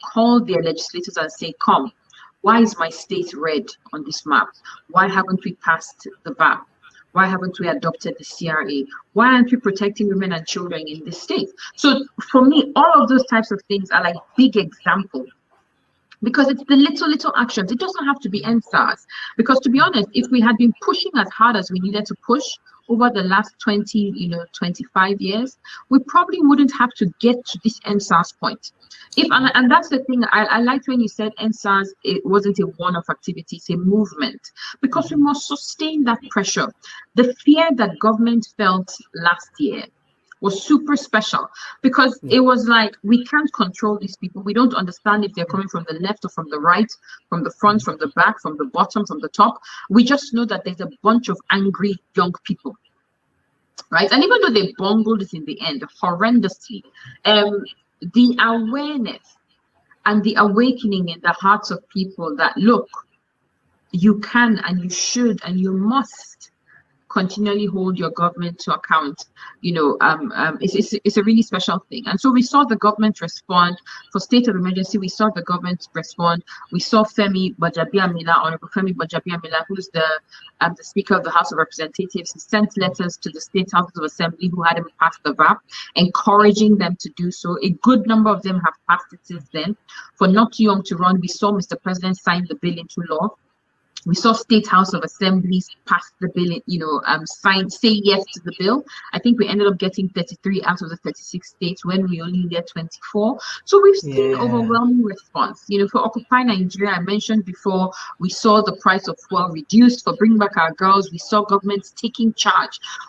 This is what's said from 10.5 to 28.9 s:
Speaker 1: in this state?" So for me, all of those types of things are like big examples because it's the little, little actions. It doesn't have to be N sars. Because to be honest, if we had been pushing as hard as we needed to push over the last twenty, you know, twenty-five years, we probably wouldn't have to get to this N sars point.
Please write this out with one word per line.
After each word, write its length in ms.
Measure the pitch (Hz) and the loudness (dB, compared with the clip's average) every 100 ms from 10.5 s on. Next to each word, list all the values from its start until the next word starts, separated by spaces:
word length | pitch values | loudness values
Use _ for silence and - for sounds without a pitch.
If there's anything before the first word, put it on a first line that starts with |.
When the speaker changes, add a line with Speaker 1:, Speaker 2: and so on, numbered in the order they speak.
| 190 175 160 156 | -8 -8 -10 -10
Speaker 1:
in 160 | 156 | -14
this 160 | 156 175 | -14 -14
state?" 300 | - - - - - - | -6 -4 -6 -12 -20 -2
So 260 | 285 254 277 - - | 0 2 -4 -14 2
for 120 | 262 | 6
me, 300 | 269 302 269 | 6 6 2
all 280 | - 330 302 | 4 6 6
of 60 | 233 | 6
those 160 | 262 - | 2 2
types 240 | 226 220 | 0 -2
of 100 | 196 - | -6 -6
things 220 | 202 185 | -6 -2
are 120 | 175 | -2
like 140 | 175 170 - - | -2 -6 -4 4
big 200 | 262 208 | 4 4
examples 720 | 165 - 175 196 196 262 247 _ _ _ _ _ _ _ _ - | -2 -4 -2 -2 -2 -10 -12 _ _ _ _ _ _ _ _ -6
because 260 | 226 277 277 | -2 2 2
it's 160 | 269 - | 2 4
the 80 | 277 | 6
little, 320 | 294 294 330 | 6 2 0
little 240 | 311 285 - | 0 -2 -2
actions. 340 | 240 214 185 | -2 -2 -4
It 100 | 247 | -4
doesn't 260 | 381 349 277 | -6 -4 -4
have 140 | 277 | -4
to 100 | 196 | -4
be 120 | 196 | -4
N 180 | - 233 | 0 -2
sars. 440 | - 151 92 - - - - - | 0 0 0 -2 -10 -16 -10 -2
Because 240 | 220 262 | 2 2
to 80 | 262 | 4
be 120 | 269 | 2
honest, 280 | 339 240 196 | 4 2 -2
if 160 | 262 - | -2 0
we 100 | 247 | 4
had 160 | 226 220 | 4 4
been 160 | 240 - | 2 2
pushing 320 | - - 370 262 | -2 -2 -2 -2
as 120 | 190 | -2
hard 260 | - 233 214 | 2 2 2
as 140 | 180 | -4
we 100 | 185 | -4
needed 260 | 196 208 214 | -4 -4 -6
to 80 | - - | -8 -2
push 180 | 277 - - _ _ - | -2 -2 -12 _ _ -2
over 220 | 233 240 | 2 2
the 120 | 202 | 2
last 320 | 185 196 214 - | 0 0 0 -6
twenty, 540 | 220 208 208 214 202 - | -2 -2 0 -2 -2 -4
you 120 | 175 | -6
know, 160 | 170 170 | -6 -10
twenty-five 680 | - 175 - - 190 190 202 | -8 -6 -6 -4 0 0 0
years, 380 | 190 214 254 - - - - | -2 -4 -4 -10 -20 -14 2
we 80 | 262 - | 2 4
probably 340 | 349 359 359 | 2 2 4
wouldn't 320 | 285 285 277 - | 4 6 4 2
have 140 | 240 | -2
to 120 | - 180 - | 0 -4 2
get 240 | 233 240 | 2 2
to 140 | - 180 | -4 -4
this 160 | 220 - | -4 -4
N 160 | 208 202 | -4 -2
sars 320 | 208 170 - | 2 2 0
point. 400 | - 226 226 - _ _ | -6 -8 -8 -16 _ _